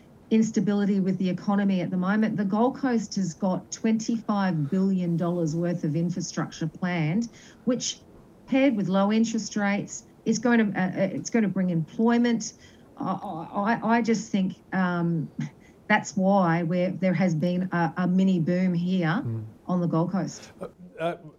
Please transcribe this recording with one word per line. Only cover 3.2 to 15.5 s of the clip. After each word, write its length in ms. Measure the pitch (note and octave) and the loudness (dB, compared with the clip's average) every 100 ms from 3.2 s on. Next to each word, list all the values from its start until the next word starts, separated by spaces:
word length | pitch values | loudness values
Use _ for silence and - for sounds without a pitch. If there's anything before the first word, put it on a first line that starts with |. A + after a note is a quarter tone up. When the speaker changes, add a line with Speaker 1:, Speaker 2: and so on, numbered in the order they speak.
| F3+ | -4
Speaker 1:
got 360 | - F#3+ F3+ - | -2 -2 -2 -6
twenty-five 1000 | - A3+ A3+ - A#3 - G#3 F#3+ D#3+ C#3 | -4 0 0 0 -4 -2 0 0 0 0
billion 480 | F#3+ F#3+ F#3 F3 E3+ | 0 0 0 0 0
dollars 380 | F3 F3 D#3+ E3 | 0 0 -2 0
worth 280 | F3 F3 | -2 -2
of 120 | D#3+ D3 | -2 0
infrastructure 720 | F3 F3+ E3 - - - E3 | -2 -4 -6 -6 -8 -6 -8
planned, 600 | - F3+ F3 D3+ G3+ A#3 - - - - | -4 -4 0 0 0 -2 -8 -20 -8 -2
which 340 | B3+ - - - - - - - | -2 -4 -8 -16 -20 -20 -20 -2
paired 300 | C4+ C#4 G#3+ | 4 4 4
with 100 | F#3 | 2
low 240 | F#3+ G3+ | 2 4
interest 460 | A3 A3+ A3+ G3 G#3+ | 4 2 -2 -4 -2
rates, 460 | G3+ G3+ - - - - - | 0 0 -4 -12 -16 -6 -2
it's 140 | A3 | 0
going 320 | A#3+ A#3 G#3 | 4 4 4
to, 80 | - | 2
uh, 60 | F#3 | -2
uh, 60 | - G3 | 0 -2
it's 180 | - - | -2 -2
going 140 | A#3 | 0
to 60 | G#3 | 0
bring 220 | - F#3 | 0 0
employment. 840 | E3 D#3 - A3+ A#3+ A#3+ A3+ - - - - - - | 0 -2 0 2 4 2 0 -4 -12 -20 -20 -20 -8
I, 140 | F3+ F#3 G3+ E3 E3 - G3+ A3 | -6 -4 -6 -10 -6 -2 0 0
I, 140 | G#3 A#3 | 2 2
I 40 | |
just 300 | A3 A3 - | 2 0 0
think, 240 | G3+ F#3 - - | 0 0 -4 -6
um, 580 | F#3+ F3+ F3 E3+ E3+ C#3+ - D3 | -2 0 0 0 0 -4 -6 -8